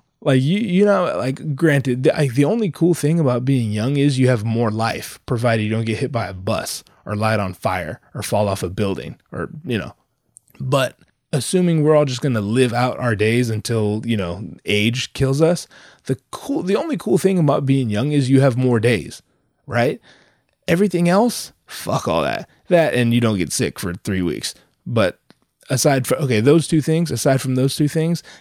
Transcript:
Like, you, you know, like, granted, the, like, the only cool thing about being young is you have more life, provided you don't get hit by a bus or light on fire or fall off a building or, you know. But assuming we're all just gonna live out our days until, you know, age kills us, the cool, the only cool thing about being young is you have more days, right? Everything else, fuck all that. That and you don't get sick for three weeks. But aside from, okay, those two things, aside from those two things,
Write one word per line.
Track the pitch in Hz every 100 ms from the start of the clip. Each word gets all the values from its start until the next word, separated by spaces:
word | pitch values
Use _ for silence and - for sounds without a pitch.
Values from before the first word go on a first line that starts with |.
| _ _
Like, | 151 135
you, | 135 202
you | 220 180
know, | 208 196 170 85
like, | 123 139 156 135
granted, | 160 143 131 123
the, | 139
like, | - 143
the | 120
only | 143 233 208
cool | - 165
thing | 170 143 170
about | 143 123
being | 127 135 113
young | 107 117 143
is | 143 131
you | 127
have | 123
more | 110 110 117
life, | 110 113 85 - - -
provided | 120 120 113
you | 107
don't | 110
get | 113 104
hit | 131
by | 123 95
a |
bus | 92 98 104 - - - _
or | - 104
light | 110 110
on | 95
fire | 90 - 92 80 - _
or | -
fall | - 104 104
off | 98
a | 92
building | 95 101 95 69 - _
or, | - 85 156
you | 170 113
know. | - - _ _ _ _ _ -
But | 131 139 127 - _ _ -
assuming | 143 - 185 180 160
we're | 151 151
all |
just | 143 123
gonna | 139 113
live | 101 120 123
out | 117 127 -
our | 123 104
days | 107 120 120
until, | 107 - 117 104 107
you | 113 110
know, | 87 92 104 -
age | - 104 107 127 -
kills | - 135 139
us, | 160 175 - - - _
the | - 135 _
cool, | - - 277
the | 180 202
only | 330 233
cool | - 208
thing | 190 190
about | 147 147 139
being | 135 120
young | 104 139
is | 147 127
you | 135
have | 139 120
more | 127 117
days, | 117 107 71 - _ _ _ _ -
right? | 120 123 - _ _ _ _ _ _ -
Everything | 170 202 170 175
else, | 185 240 - - _ _
fuck | - - - -
all | 82
that. | 69 52 - _ -
That | 180 147
and | - 120
you | 120
don't | 117 104
get | 78
sick | - 90 -
for | 95
three | 87 - 95
weeks. | 87 58 - - _ _ -
But | 117 92 - _ _ _ _ -
aside | 135 151 135 127
from, | 131
okay, | 139 110
those | 120 165 143
two | 160
things, | 143 160 165
aside | 110 147 135
from | 131
those | 127 135 -
two | 147
things, | 160 160 170 - -